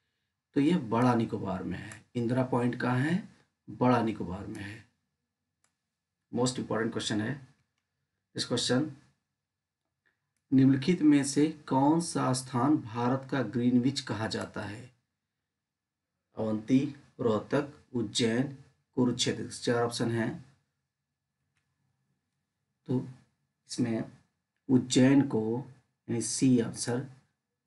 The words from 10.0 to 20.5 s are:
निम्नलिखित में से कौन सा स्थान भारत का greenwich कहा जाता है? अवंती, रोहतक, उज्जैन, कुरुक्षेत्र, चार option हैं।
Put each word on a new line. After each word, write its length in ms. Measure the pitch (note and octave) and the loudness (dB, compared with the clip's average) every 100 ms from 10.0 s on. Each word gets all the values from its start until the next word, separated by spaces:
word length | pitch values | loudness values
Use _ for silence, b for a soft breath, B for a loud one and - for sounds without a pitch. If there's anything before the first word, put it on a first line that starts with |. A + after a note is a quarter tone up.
| _ _ _ _ _ | _ _ _ _ _
निम्नलिखित 500 | C3 C3+ C3+ F3 F3 | 6 6 6 2 4
में 200 | D3+ C#3+ | 6 4
से 220 | B2+ C#3+ D#3+ - - | 2 2 0 0 -2
कौन 320 | C3+ C#3+ E3 | 2 4 2
सा 300 | E3+ C#3+ C3 | 0 -2 0
स्थान 440 | B2+ - B2 C#3 D#3 | -2 -2 0 2 2
भारत 480 | A2 A#2+ B2 C3+ - | 0 -2 0 -2 -2
का 120 | C#3 | -4
greenwich 560 | G#2 A#2+ B2 B2 C3 - | -2 0 2 4 2 -2
कहा 240 | - G#2+ G#2+ | -6 -6 -4
जाता 340 | G#2+ - G2 | -6 -8 -10
है? 280 | G#2 A2+ - _ _ _ _ _ _ _ _ _ _ _ _ _ _ - | -10 -12 -16 _ _ _ _ _ _ _ _ _ _ _ _ _ _ -6
अवंती, 460 | A2 G#2+ - C3+ D3+ - - - | -4 -4 2 2 2 -6 -18 -4
रोहतक, 520 | A#2 G#2+ - D3 C#3+ - _ | 0 0 0 -2 -2 -12 _
उज्जैन, 640 | B2 G2+ - A2+ A#2 C#3+ - - _ _ C3 | -6 -4 0 0 0 -2 -8 -20 _ _ 0
कुरुक्षेत्र, 520 | B2 A#2 A#2 - - | 0 0 -2 -4 -8
चार 340 | - - A#2+ | -6 -2 0
option 260 | A#2+ - A#2 | 0 -2 -2
हैं। 220 | A#2 A#2+ E3 - | 0 -2 -6 -14